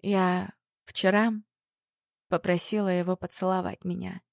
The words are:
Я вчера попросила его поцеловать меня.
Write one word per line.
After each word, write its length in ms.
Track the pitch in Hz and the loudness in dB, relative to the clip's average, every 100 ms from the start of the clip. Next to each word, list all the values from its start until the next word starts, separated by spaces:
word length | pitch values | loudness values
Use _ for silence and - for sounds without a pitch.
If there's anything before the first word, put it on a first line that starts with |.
Я 500 | - 196 185 180 185 - _ _ | 2 2 2 0 -4 -14 _ _
вчера 480 | - - 190 190 233 214 - _ _ _ _ _ _ _ _ | -12 0 4 4 2 0 -10 _ _ _ _ _ _ _ _
попросила 600 | - - 180 - 214 196 | -2 0 0 0 -2 0
его 280 | 180 175 185 | 0 0 -4
поцеловать 680 | 175 - 185 185 185 - | -2 -2 0 0 -2 -6
меня. 360 | 180 180 185 185 _ | -6 -6 -8 -12 _